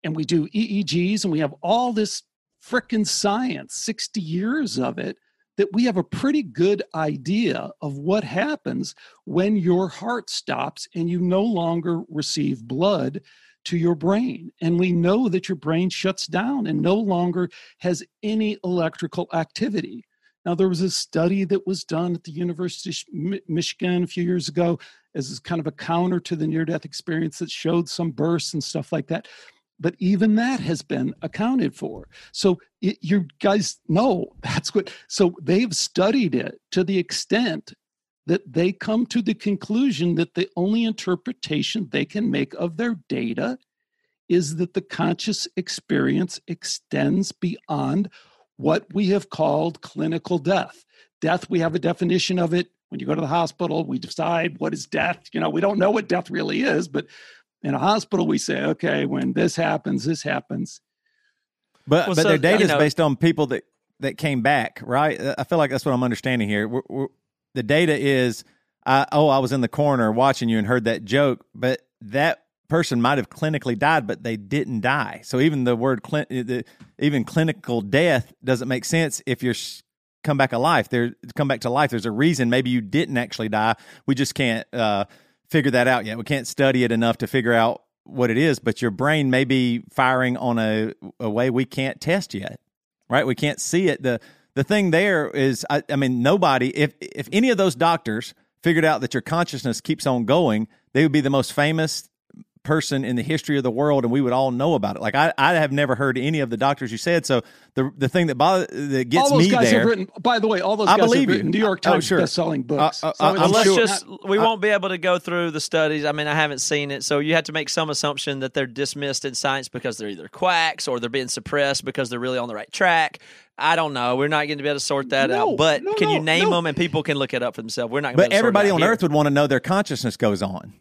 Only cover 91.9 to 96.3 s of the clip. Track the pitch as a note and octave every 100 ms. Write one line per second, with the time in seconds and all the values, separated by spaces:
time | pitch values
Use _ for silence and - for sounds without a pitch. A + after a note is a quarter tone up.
91.9 | - - F#3 - F#2+ F#2+ - _ _ _
92.9 | _ _ B2+ C3 B2+ D3 - - E3+ F#3
93.9 | C#3 C3 A#2 - _ _ - C#3 G#3 F#3+
94.9 | D#3+ G3+ F3 C#3 - C3+ A#2+ - C#3+ -
95.9 | C#3+ C3+ B2+ B2+